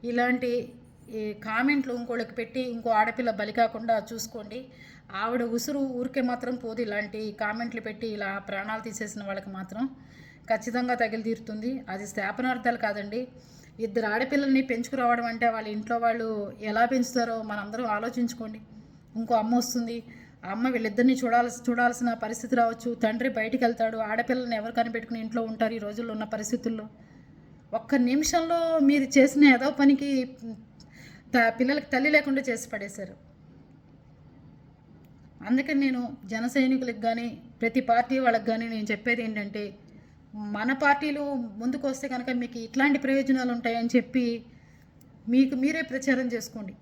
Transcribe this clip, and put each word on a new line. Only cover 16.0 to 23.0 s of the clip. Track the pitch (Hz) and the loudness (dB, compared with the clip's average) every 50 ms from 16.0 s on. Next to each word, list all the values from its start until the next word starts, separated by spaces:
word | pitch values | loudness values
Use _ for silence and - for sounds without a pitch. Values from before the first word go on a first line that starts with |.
| 233 233 226 233 226 226 220 214 202 202 - - | 2 2 2 2 -2 -4 -2 -4 -4 -6 -8 -8
ఎలా | 208 214 214 220 240 | -6 -2 4 4 4
పెంచుతారో | 240 262 254 240 - - 254 233 233 226 226 | 4 4 2 2 2 2 0 0 0 -2 -6
మనందరం | 220 214 208 208 196 208 214 233 254 | -4 -6 -6 -6 -6 -6 -6 -4 -2
ఆలోచించుకోండి. | 226 214 208 214 240 240 247 240 233 - - 226 214 214 220 - - - - - - - - - - - | -2 -2 0 -2 -4 -2 -2 -2 -2 -2 -6 -10 -10 -10 -14 -16 -18 -20 -20 -20 -20 -20 -20 -20 -12 -8
ఇంకో | 226 226 226 240 | -8 0 2 2
అమ్మ | 220 214 226 240 | 2 4 4 2
వస్తుంది, | 247 233 - - 247 233 226 233 233 226 - - - - - - - - | 2 2 0 -2 -4 -4 -4 -6 -8 -10 -14 -20 -20 -20 -20 -20 -16 -10
ఆ | 185 | -8
అమ్మ | 196 220 240 262 | -4 -2 0 0
వీళ్ళిద్దరిని | 254 233 226 220 202 247 240 262 262 | 0 0 -2 -2 2 4 6 6 6
చూడాల్సి-, | 262 262 233 233 240 240 240 233 - - - | 4 2 4 4 4 4 2 -2 -4 -2 0
చూడాల్సిన | 240 240 247 240 240 - 247 240 | 2 4 4 2 2 2 -2 -2
పరిస్థితి | 233 233 - 214 233 226 - 226 262 | -2 -2 -4 -6 -6 -6 -2 0 4
రావచ్చు. | 240 233 226 226 226 - 240 233 | 4 4 2 2 -2 -4 -6 -2
తండ్రి | 233 | 0